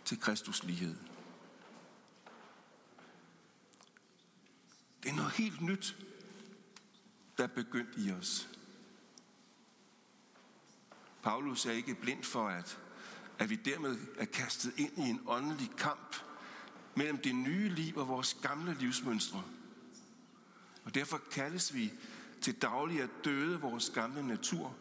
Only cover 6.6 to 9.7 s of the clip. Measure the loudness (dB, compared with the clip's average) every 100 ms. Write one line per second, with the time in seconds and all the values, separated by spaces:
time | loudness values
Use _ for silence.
6.6 | -18 -20 -20 -20 -20 -20 -6 0 0 0
7.6 | 0 0 -2 0 0 0 0 0 -2 -12
8.6 | -16 -18 -20 -20 -20 -20 -20 -20 -20 -20
9.6 | -20